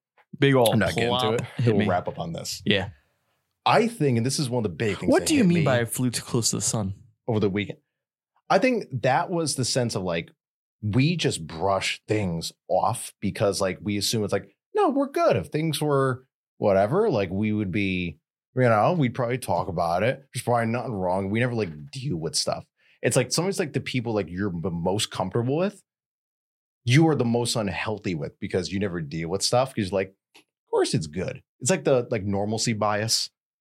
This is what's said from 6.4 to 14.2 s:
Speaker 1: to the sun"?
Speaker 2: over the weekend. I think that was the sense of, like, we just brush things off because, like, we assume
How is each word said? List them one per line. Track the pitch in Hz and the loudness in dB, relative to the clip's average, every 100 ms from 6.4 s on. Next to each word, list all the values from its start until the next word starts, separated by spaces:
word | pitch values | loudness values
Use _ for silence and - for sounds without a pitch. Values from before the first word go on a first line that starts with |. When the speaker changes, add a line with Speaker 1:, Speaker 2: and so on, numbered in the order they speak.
| 110 | 0
Speaker 1:
to | 113 | -2
the | |
sun"? | - 117 95 98 - _ - | -2 -2 -4 -8 -16 _ -2
Speaker 2:
over | 107 | 0
the | 104 | 2
weekend. | 98 90 - _ _ _ _ _ _ - | 0 -4 -8 _ _ _ _ _ _ 0
I | 185 | 2
think | 254 233 - 127 | 4 0 -4 -2
that | 131 143 175 | 2 2 0
was | 170 151 - | -2 -2 -2
the | 120 | -2
sense | 135 120 110 | 0 0 -2
of, | |
like, | 92 85 85 _ _ _ _ _ | -2 -2 -4 _ _ _ _ _
we | 107 107 147 175 | 0 2 2 2
just | 135 - 78 | -2 -2 -8
brush | 80 95 98 - - - | -2 0 2 0 -6 -2
things | 107 95 82 - - - | -2 0 -4 -6 -12 -2
off | 90 95 117 - - | 0 2 -2 -8 -6
because, | 101 92 104 92 | -4 0 0 2
like, | 95 87 | -2 -2
we | 98 101 | -4 -2
assume | - 113 | -2 -2